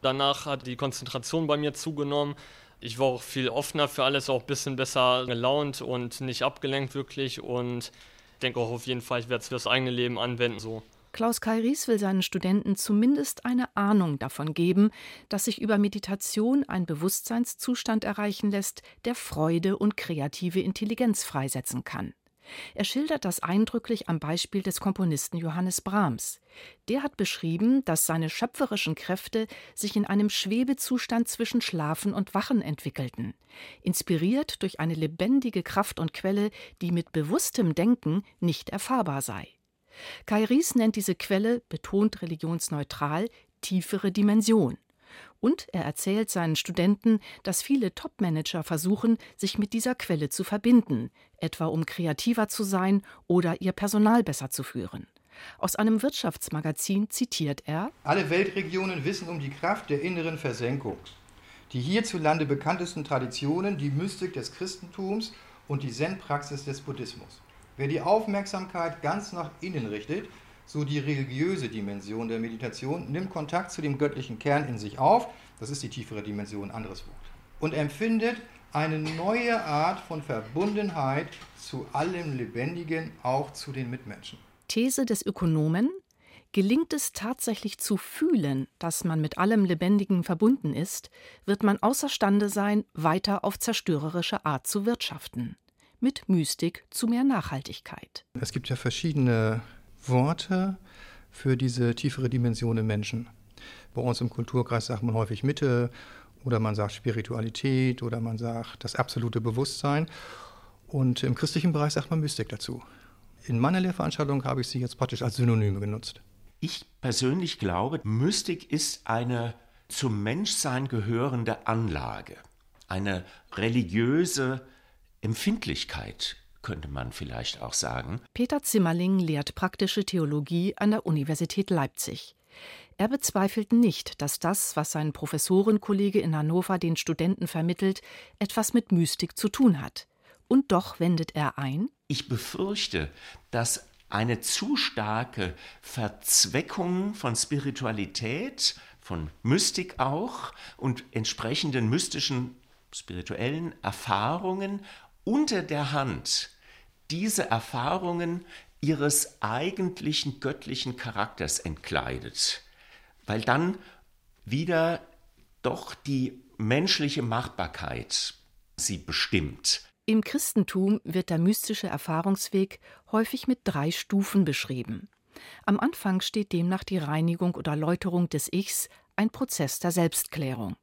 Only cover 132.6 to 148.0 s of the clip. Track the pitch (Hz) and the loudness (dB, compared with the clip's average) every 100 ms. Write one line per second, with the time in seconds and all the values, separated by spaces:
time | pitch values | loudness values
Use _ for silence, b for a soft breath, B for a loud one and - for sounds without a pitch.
132.6 | B B B _ 214 277 - 208 196 - | B B B _ 0 0 0 2 2 0
133.6 | 208 233 240 - - - 143 - 170 196 | 2 6 6 4 -6 -6 -6 -2 0 0
134.6 | - - 151 160 151 - 147 156 - 190 | 0 -2 -2 0 -2 -2 -4 -2 4 4
135.6 | 202 214 - 196 202 196 160 156 151 170 | 6 4 4 2 4 2 2 2 2 2
136.6 | 180 190 170 165 - 160 165 190 175 165 | 2 0 2 0 0 0 2 2 -2 0
137.6 | 165 175 196 196 B B B B 196 - | 0 2 0 0 B B B B -2 0
138.6 | 214 240 - 180 165 - 175 - 214 - | 2 2 4 4 4 2 -4 -2 -2 6
139.6 | 254 156 135 - - b b b _ 262 | 6 6 0 -10 -16 b b b _ 4
140.6 | 269 185 - - 170 170 160 - 147 - | 6 4 2 0 2 4 0 0 -2 0
141.6 | 139 143 233 _ _ 139 - 117 - - | -4 -2 -4 _ _ -4 -2 -4 -4 -4
142.6 | 196 208 - 85 76 B B B _ 120 | -2 -2 -2 -2 -4 B B B _ -2
143.6 | 117 - - _ _ 104 113 165 - - | 0 -2 -6 _ _ -2 0 0 -2 -2
144.6 | 208 285 - - 107 110 127 - 90 78 | 0 0 0 -2 -2 -2 -4 -2 -4 -4
145.6 | B B - - 107 - - - 98 117 | B B -12 -4 -4 -4 2 4 4 0
146.6 | 139 - 175 180 202 208 131 117 - 147 | -2 -2 0 0 0 -2 -2 -2 0 -2
147.6 | 139 135 127 107 | -2 -2 -4 -2